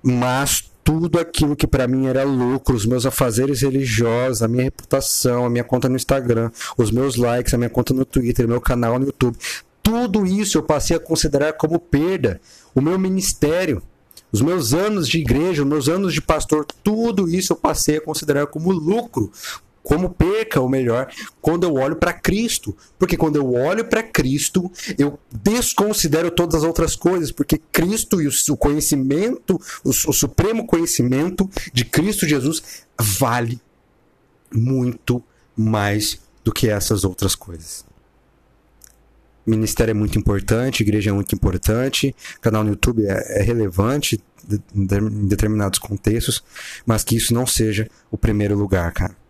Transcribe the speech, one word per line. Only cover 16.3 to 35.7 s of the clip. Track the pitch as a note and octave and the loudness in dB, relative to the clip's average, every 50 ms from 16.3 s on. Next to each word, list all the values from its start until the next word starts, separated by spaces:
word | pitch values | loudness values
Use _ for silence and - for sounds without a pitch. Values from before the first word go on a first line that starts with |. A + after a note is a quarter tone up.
| D#3+ D3+ - - D#3 D3+ D3 - - _ | -2 -2 0 0 0 -2 -2 -4 -10 _
tudo | _ G#3 G#3+ A3 A3+ A#3 A3 F#3+ F#3+ E3 | _ 0 2 2 0 0 2 0 0 2
isso | E3 F#3 F#3 - | 0 0 0 0
eu | E3+ | -2
passei | - - G3 D#3 - - - D3+ D#3 | 0 0 -2 0 0 0 0 0 0
a | |
considerar | D#3 D3+ D#3 - - D3 C#3+ C#3 D3 | -2 -4 -6 -6 -2 0 0 0 0
como | C#3+ - D#3 D#3+ F3+ | -2 -4 -4 0 0
lucro, | F#3+ E3+ D3+ D#3+ G3+ A#3 A#3+ A#3 - B2+ G#2+ F#2+ - - - - - - _ _ _ _ | 0 0 0 0 0 0 -2 -4 -4 -4 -4 -4 -6 -12 -12 -12 -12 -12 _ _ _ _
como | _ - D3 D#3+ F#3 F3+ | _ 0 0 0 0 -2
perca, | F3+ - D#3+ F3 G3+ A3 A3 A3 - C#3+ | -4 -4 -4 -2 -2 -2 -2 -2 0 0
ou | B2+ B2+ | 0 2
melhor, | C3+ C3 C3 A#2+ A2+ B2 C3 - - - - - _ _ | 0 0 0 0 0 0 -2 -6 -10 -16 -16 -16 _ _
quando | - D3+ E3 F3 | -2 0 0 2
eu | F3+ F3+ D3+ | 0 0 2
olho | C3 C3 C#3+ D#3+ | 0 0 0 0
pra | D#3+ E3+ E3+ | 0 -2 -2
Cristo. | E3+ - - - F#3+ G#3 A#3 A3+ - - - G#2+ G2 _ - - _ _ | -2 -2 -2 0 0 0 0 -2 -4 -4 -6 -8 -12 _ -16 -20 _ _
Porque | F#3 F3 E3+ | 0 0 2
quando | D#3+ D#3+ D#3+ D3 | 0 0 2 2
eu | D3 C#3 B2+ | 2 2 2
olho | B2 A#2+ B2+ D#3 F#3+ A3 A3+ | 2 2 2 2 0 -2 0
pra | A3+ - A3 | 0 0 -2
Cristo, | - - - - - C3 C3+ D3 - - - G3 F3 F#3 - - - - F#3+ - | -2 0 -2 0 0 0 0 -2 -2 0 0 0 -2 -2 -10 -12 -10 -10 0 0
eu | C#3+ C#3+ C#3+ - _ _ | 0 0 0 -6 _ _
desconsidero | - A2 G2 G3+ A3 B3 A#3+ - - - G3 G#3 G#3+ G#3 - D#3+ C#3+ D#3+ F3 F3 | -14 -2 0 0 2 2 0 -2 0 0 0 0 0 0 0 2 2 2 0 0
todas | E3+ - F3 E3+ D#3 | 0 0 0 2 2
as | D#3+ D3+ | 0 2
outras | E3 E3 - E3+ D#3 - | 0 0 0 0 -2 -2
coisas, | - - F3 F#3 F3+ D#3+ B2+ | 0 0 2 2 2 -2 -4
porque | - - - - - D3 _ _ | -4 -4 0 0 0 0 _ _
Cristo | - - D#3+ F3 G#3+ A3+ - - - F#3 | -2 0 0 2 0 -2 0 0 0 0
e | D3+ | 0
o | C#3+ | 0
su-, | B2+ - - C#3+ D3 | 0 -2 0 0 0
conhecimento, | - - C#3+ D3 D#3 D3 - D3+ C#3 C3 C3+ C#3 D#3+ G3+ A#3 C4 - - - F#3+ E3 - - - - _ | 0 2 0 0 0 0 0 0 0 0 0 0 0 0 -2 -4 -6 -2 -2 -2 -2 -2 -10 -16 -6 _
o | C3 | -2
su-, | B2+ - - - | 0 0 0 0
o | |
supremo | C#3 - - B2 - - F3+ G#3 A3+ A3+ A3+ | 0 0 0 0 0 0 2 2 2 0 0
conhecimento | - - E3 E3+ E3 - - A#2+ B2 C3 C3+ D#3 F#3 F#3 - G3 F#3+ - - - - | 0 0 2 2 0 0 0 2 2 2 2 0 -2 0 -2 -4 -2 -2 -8 -8 -2
de | - B2 A#2+ | -2 -2 -2
Cristo | - - - D#3+ G3+ G#3 G3+ - | 0 0 0 0 0 0 0 0
Jesus | D3+ D3 C3+ A#2+ D3 D#3+ - - - - - - _ _ - | 0 0 2 2 0 -2 -4 -8 -12 -20 -20 -20 _ _ -2
vale | - G#2 F#2+ - C#3 A#2 A#2 B2 A#2+ A#2 B2 A#2+ _ _ _ _ _ _ _ _ _ _ _ _ _ _ _ _ _ _ | -2 -2 0 0 0 0 0 0 -2 -4 -6 -8 _ _ _ _ _ _ _ _ _ _ _ _ _ _ _ _ _ _
muito | - A2+ A2+ B2+ C3+ C3 B2 B2 A#2+ - _ - B2 B2 - _ _ _ _ _ _ | -2 0 0 2 0 0 0 -2 -4 -6 _ -2 -2 -2 -4 _ _ _ _ _ _
mais | - A2 A2 | 0 0 2